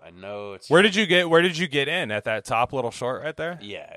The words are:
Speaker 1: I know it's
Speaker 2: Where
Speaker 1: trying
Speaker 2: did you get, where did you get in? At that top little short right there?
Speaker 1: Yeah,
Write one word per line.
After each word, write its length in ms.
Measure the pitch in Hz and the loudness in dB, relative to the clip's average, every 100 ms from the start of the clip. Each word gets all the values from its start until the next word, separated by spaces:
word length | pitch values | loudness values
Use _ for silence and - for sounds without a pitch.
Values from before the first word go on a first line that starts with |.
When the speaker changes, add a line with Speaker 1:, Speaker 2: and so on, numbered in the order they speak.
| 80 | -20
Speaker 1:
I 60 | |
know 420 | 87 98 104 101 | -16 -12 -10 -10
it's 160 | 95 - | -12 4
Speaker 2:
Where 120 | 160 | 6
Speaker 1:
trying 100 | 214 | 6
Speaker 2:
did 20 | 196 | 2
you 60 | 196 | 2
get, 220 | 180 170 | 2 6
where 120 | 165 | 4
did 160 | 180 160 | 4 0
you 100 | 180 | -2
get 200 | 143 139 | 0 0
in? 220 | 180 120 | -2 -2
At 120 | 104 | -4
that 220 | 117 110 - | -2 -4 0
top 260 | 113 123 | 0 0
little 200 | 135 120 | -2 -4
short 320 | - 123 123 | -4 -6 -6
right 120 | 151 151 | -8 -8
there? 240 | 165 170 | -10 -10
Speaker 1:
Yeah, 320 | 104 87 - | -12 -14 -14